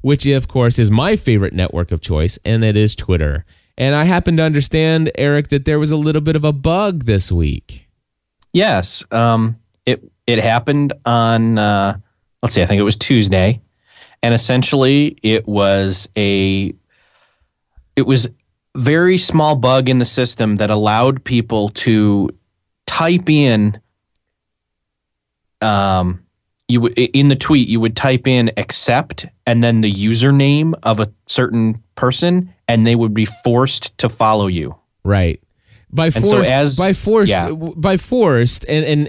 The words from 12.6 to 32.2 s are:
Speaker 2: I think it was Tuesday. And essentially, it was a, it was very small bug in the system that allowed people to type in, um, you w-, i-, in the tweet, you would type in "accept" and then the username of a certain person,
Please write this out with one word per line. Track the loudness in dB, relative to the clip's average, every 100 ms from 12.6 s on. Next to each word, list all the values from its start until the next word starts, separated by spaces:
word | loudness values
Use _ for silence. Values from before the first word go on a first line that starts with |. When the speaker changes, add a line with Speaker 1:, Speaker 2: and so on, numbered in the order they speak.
Speaker 2:
I | 0
think | 0
it |
was | 0 -2
Tuesday. | 0 0 2 2 0 -2 -8 _ _ _ -20 _
And | -2
essentially, | 0 0 -2 0 2 2 2 0 -2
it | -2 -2 0
was | 0 2 2 0 -4 -6 -4
a, | -2 0 0 -2 -4 -10 _ _ _ _ _ _ _ _ _ _ _ -4
it | 0
was | 0 -2 -8 _ _ _ -6
very | 0 2 2 2
small | 2 2 2 2
bug | 2 2 2
in | 0
the | 0
system | -2 -2 -2 -2 0
that | 0
allowed | 0 0 2 2 0 -2
people | -2 -2 -2 -4
to | -4 0 2 2 2 -2 -6 _ _ _ _ -8
type | -2 0 0 2
in, | 2 4 2 0 -2 _ _ _ _ _ _ _ _ _ _ _ _ _ _ _ _ _ -8
um, | -2 0 0 0 -2 -4 _ _ _ _ -2
you | 0
w-, | 0 0
i-, | 0
in | 2 2
the | 2
tweet, | 2 2 2
you | 0
would | -2 -2
type | -2 0 0
in | 2 0 -2
"accept" | -6 -4 0 -2 -2 -10 -16 _ -2
and | 0
then | 2 2
the | 0
username | 0 -2 0 2 4 2 2 0 -2
of | -2 -2
a | -4 -8 -8
certain | -4 -2 0 -2 -2 -10 -4
person, | -4 0